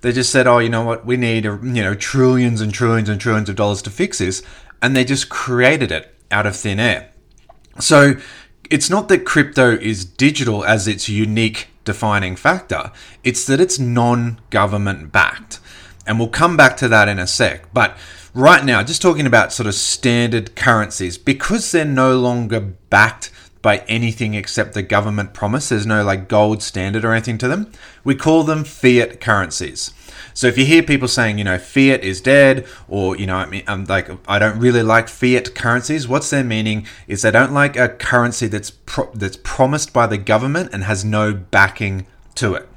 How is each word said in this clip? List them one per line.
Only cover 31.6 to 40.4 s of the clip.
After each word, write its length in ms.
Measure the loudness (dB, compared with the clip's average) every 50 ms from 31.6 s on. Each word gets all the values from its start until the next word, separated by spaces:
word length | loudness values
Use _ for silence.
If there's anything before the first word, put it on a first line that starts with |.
| -6 -4 0 2 4 4 4 2 -2
is 160 | -6 -8 -4
dead," 440 | 0 4 6 6 6 6 4 2 -2 -12 -18 -20 -16
or, 300 | -8 -4 -2 -2 -2 -2
you 100 | -4 -4
know, 80 | -4 -4
I 120 | -4 -6
mean, 180 | -6 -10 -12 -8
I'm 180 | -8 -8 -8 -4
like, 220 | -4 -2 -4 -4 -6 -12 -16 -8 -4
"I 100 | 0 2
don't 220 | 2 0 0 2
really 240 | 2 2 2 2 2
like 240 | 4 4 2 2 0
fiat 480 | -6 -2 0 2 2 2 0 -4 -12
currencies," 500 | -6 -2 0 0 0 -2 -4 -6 -6 -4
what's 240 | -2 -2 -2 -2 -2
their 140 | -2 -2 -2
meaning 420 | -2 -2 -2 -2 -2 -4 -4 -6 -10 -18 -20 -12 -10
is 140 | -8 -2 0
they 100 | 2 4
don't 200 | 4 2 4 2
like 240 | 0 0 0 2
a 120 | 0 -2 -2
currency 580 | -2 -6 -6 0 2 2 2 2 -2 -4 -6
that's 240 | -4 -4 -6 -8 -10
pro-, 400 | -18 _ _ -10 -8 -8 -8 -6 -8
that's 260 | -8 -8 -8 -8 -8 -12
promised 500 | -12 -2 0 0 0 0 -2 -6 -2 _
by 140 | 0 0
the 120 | 0 0 -4 -2 0 0
government 380 | 0